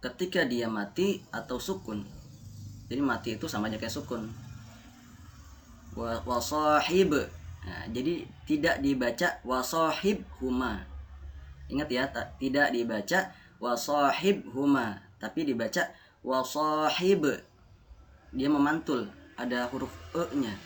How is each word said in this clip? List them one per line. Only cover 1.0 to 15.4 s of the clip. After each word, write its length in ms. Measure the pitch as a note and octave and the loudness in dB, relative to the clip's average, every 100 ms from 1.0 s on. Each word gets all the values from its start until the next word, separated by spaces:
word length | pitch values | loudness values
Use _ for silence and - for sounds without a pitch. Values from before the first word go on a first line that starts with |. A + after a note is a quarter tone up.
| F#3+ G3 - | 2 2 -4
atau 240 | A2+ A2+ B2 | -8 -6 -6
sukun. 480 | - F#3+ - G#2 G2+ - - - - - - - - | -4 -6 -4 -8 -8 -12 -16 -18 -16 -14 -14 -14 -8
Jadi 160 | B2 | 0
mati 260 | C#3 A2+ - | 0 0 -2
itu 160 | G#2+ G#2 | -4 -4
sama 160 | G#2 G#2+ | -2 -2
aja 140 | A2 | -2
kayak 120 | A2 | -4
sukun. 380 | D3 - A#2+ A2 A2+ - - - - - - - - - - - - - - - - | -6 -6 -6 -6 -10 -14 -16 -16 -18 -20 -20 -20 -20 -20 -18 -20 -20 -20 -20 -14 -8
Wa, 260 | A#2 A#2 | -4 -4
wa 160 | - A#2+ | 0 0
sahib. 800 | A#2+ D3+ D3+ D3+ D3+ F3 F#3 D3 A2+ - - - F#2 | 0 2 6 6 6 6 6 4 0 -8 -16 -14 -12
Nah, 180 | F2 F2 | -10 -6
jadi 320 | A#2+ C#3 E3+ - - - | -2 -2 -2 -6 -14 -2
tidak 320 | D3+ D#3 D#3 | 2 4 2
dibaca 640 | C#3 C3+ B2 A#2 F3 - | 2 4 2 2 0 0
wa 160 | A#2 B2+ | -2 0
sahibhuma. 1300 | B2+ E3 D#3+ D3+ G3 G#3 - - C3 B2 B2+ G#2 - - - - - - - - - | 2 2 2 4 2 0 -2 -6 -2 0 0 -2 -6 -12 -14 -14 -14 -14 -16 -16 -6
Ingat 220 | C3 D3 | -2 0
ya, 160 | B2 C3+ | 0 0
ta-, 240 | A#2+ - - | -2 -8 -4
tidak 320 | C3+ C3+ D3 | 0 4 6
dibaca 640 | A#2+ A#2 A2 G2+ F3+ F#3+ - - - | 4 0 0 2 2 0 -6 -20 -6
wa 160 | A#2+ | -2
sahibhuma, 1300 | A#2+ - D3 C#3+ - F3 G3+ - B2+ C#3+ C#3 A2+ G2 - - | -2 2 4 4 4 4 2 0 0 4 4 2 -4 -12 -10
tapi 320 | G#2+ - | -8 -2